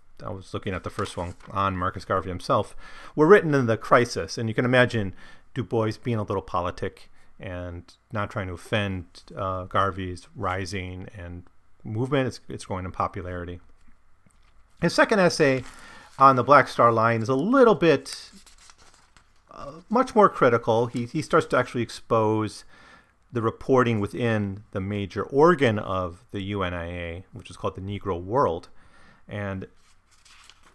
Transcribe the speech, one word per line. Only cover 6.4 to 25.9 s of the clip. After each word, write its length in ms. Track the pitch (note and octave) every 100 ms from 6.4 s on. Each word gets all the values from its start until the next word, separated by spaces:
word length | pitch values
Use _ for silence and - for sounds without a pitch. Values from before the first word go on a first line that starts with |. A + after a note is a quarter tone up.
politic 640 | - F2+ F2 - F#2+ - - - - -
and 500 | F#2+ F2+ F2+ F2 - - _
not 180 | A2 G#2
trying 180 | A#2 F#2
to 40 |
offend, 540 | F2 - A2 G2+ F#2 F2 - -
uh, 300 | - F#2+ F#2
Garvey's 640 | F2+ G2+ G2 F#2 F#2 F2+ - -
rising 720 | F#2+ F#2 F#2+ F#2+ F2+ F#2 F#2 -
and 280 | F2 F2 - - - -
movement. 460 | B2 A2 B2+ C#3 C3
It's, 120 | - -
it's 200 | G#2+ -
growing 180 | F#2+
in 80 | F#2
popularity. 680 | - F#2 G#2 F2+ F2+ F2 F2 - - - - _ - _ _ _ - _ _
His 100 | E3+
second 280 | - D4+ G#3
essay 440 | F3+ - D3 C3 - - - - - -
on 180 | C3+ B2+
the 80 |
Black 240 | A#2+ C#3+ B2+
Star 240 | - A#2
Line 300 | A2+ A2+ A#2
is 80 | A2
a 40 |
little 400 | C3+ F#3 C4+ A#3
bit, 560 | F3 E3 C#3 - - - - - - - - - _ _ _ _ _ _
uh, 220 | - - E3 -
much 260 | A3 C4
more 140 | A3 G3
critical. 560 | - C3+ A#2 - A2+
He, 220 | A#2+ B2+ A#2+
he 160 | D#3
starts 240 | C#3+ E3 D#3
to 100 | C3+
actually 240 | A#2+ B2+
expose 880 | A2+ - - A2+ A2 A2 G#2+ - - - - - _ _ _
the 80 | A#2+
reporting 600 | A2 - - C3 A#2+ A2
within 640 | G2+ E2 A#2 A2 G2+ G2 -
the 80 | G#2
major 400 | F#2+ G#2 G2 G2+
organ 560 | - C#3 D#3+ E3+ C3+ G#2+
of 480 | -